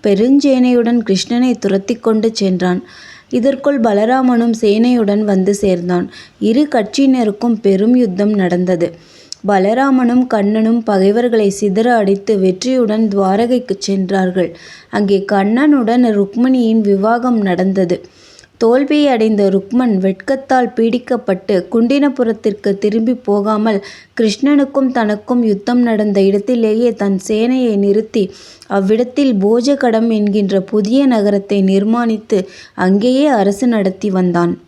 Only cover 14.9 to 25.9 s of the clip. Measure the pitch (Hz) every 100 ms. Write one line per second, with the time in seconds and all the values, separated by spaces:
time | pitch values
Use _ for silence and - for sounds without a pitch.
14.9 | 208 202 196 196 202 196 233 294 285 226
15.9 | 240 247 208 196 226 247 262 226 226 202
16.9 | 196 208 233 254 233 196 175 190 190 180
17.9 | 180 - - - - - _ 226 247 285
18.9 | 302 294 240 220 208 196 190 190 240 247
19.9 | 196 190 190 - 269 269 262 240 233 226
20.9 | 240 247 240 247 185 - 196 175 233 233
21.9 | 277 285 269 226 220 220 208 208 196 208
22.9 | 220 226 247 - 202 208 214 220 202 -
23.9 | - - - 220 208 277 294 277 277 269
24.9 | 247 214 208 - 247 226 196 202 247 240